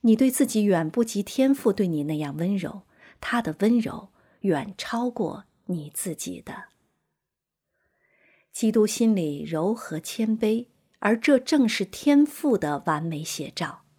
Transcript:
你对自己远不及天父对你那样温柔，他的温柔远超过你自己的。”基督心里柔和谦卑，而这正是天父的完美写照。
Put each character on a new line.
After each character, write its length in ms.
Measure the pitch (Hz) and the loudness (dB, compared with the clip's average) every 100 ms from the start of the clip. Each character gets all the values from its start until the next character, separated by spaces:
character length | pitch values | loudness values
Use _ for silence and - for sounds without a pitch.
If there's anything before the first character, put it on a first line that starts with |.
你 120 | 233 | 4
对 160 | 220 262 | 4 4
自 160 | 254 277 | 2 0
己 160 | 220 | 2
远 260 | 208 180 160 | 2 2 0
不 140 | 240 | -2
及 180 | 233 202 | -2 -2
天 320 | 196 - 262 | -6 0 2
父 200 | 269 240 | 4 2
对 160 | 196 190 | 2 0
你 160 | 156 | 0
那 140 | 147 156 | -2 -4
样 180 | 147 147 | -4 -4
温 200 | 175 196 | -2 -2
柔， 260 | 175 202 _ _ - _ | -4 -12 _ _ -20 _
他 220 | - 240 | -4 -2
的 140 | 226 160 | -2 0
温 180 | 208 240 | 2 2
柔 300 | 220 - - _ _ _ | 0 -8 -16 _ _ _
远 300 | 196 151 165 185 | 0 0 -2 -12
超 320 | - 233 247 | -8 -4 -4
过 360 | 233 196 - - _ - | -4 -6 -6 -18 _ -8
你 240 | 175 151 | -8 -6
自 220 | - 190 | -10 -8
己 260 | 160 - - | -8 -10 -12
的。” 260 | - - - _ _ _ _ _ _ _ _ _ _ _ _ _ _ _ _ _ _ | -14 -16 -16 _ _ _ _ _ _ _ _ _ _ _ _ _ _ _ _ _ _
基 180 | - 220 | -2 0
督 160 | 220 214 | 4 2
心 300 | - 226 208 | 4 2 2
里 260 | 156 143 | 0 -4
柔 320 | 151 160 175 | -6 -2 -2
和 240 | 226 - 160 | -2 -6 -10
谦 400 | - - 220 220 | -8 -4 -2 0
卑， 300 | 220 226 240 _ _ _ | 0 0 -4 _ _ _
而 180 | 202 226 | 0 2
这 220 | 262 269 | 4 4
正 280 | 254 302 233 | 4 2 2
是 160 | - | 0
天 400 | 190 - 285 285 | -6 -2 4 6
父 320 | 294 - 302 220 | 6 2 0 0
的 280 | 147 143 - | 0 -4 -2
完 160 | 151 | -2
美 220 | 165 156 | -2 -6
写 260 | 160 - 139 | -8 -8 -8
照。 320 | - 135 - _ | -6 -8 -10 _